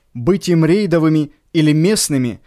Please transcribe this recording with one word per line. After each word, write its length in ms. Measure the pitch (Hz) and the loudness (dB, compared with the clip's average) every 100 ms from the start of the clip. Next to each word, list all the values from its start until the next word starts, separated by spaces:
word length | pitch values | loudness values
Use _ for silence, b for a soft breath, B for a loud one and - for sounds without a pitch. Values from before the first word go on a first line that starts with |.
| _ 123 | _ -6
быть 320 | 120 196 - | -2 -2 0
им 160 | 165 | 2
рейдовыми 680 | 156 196 202 165 156 156 147 b b | 2 2 0 0 2 0 -4 b b
или 180 | 165 151 | 0 2
местными, 720 | 151 175 220 - 139 123 92 | 2 0 0 -2 -4 -4 -8